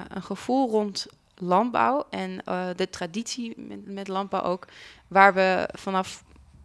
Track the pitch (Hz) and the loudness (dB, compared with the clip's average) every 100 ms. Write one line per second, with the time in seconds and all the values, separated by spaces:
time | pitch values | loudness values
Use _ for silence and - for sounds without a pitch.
0 | 185 190 - 196 - 262 254 214 208 196 | -8 -10 -8 -8 0 2 2 2 0 -4
1 | - - _ - 180 185 240 - 233 285 | -10 -14 _ -8 2 2 4 2 2 2
2 | - 190 185 185 - 180 185 180 185 - | -2 -6 -6 -8 -6 -4 -4 -2 -4 -4
3 | 180 196 233 - 233 - 220 202 202 196 | -6 -6 -6 -8 -8 -10 -14 -14 -12 -10
4 | 196 190 196 190 175 180 - - - - | -6 -4 -2 -2 -2 -4 -8 -20 -20 -20
5 | - 190 196 190 185 185 - - 196 190 | 2 8 8 8 4 2 -2 -6 -2 -2
6 | 190 - - - - - | -2 -10 -20 -20 -20 -20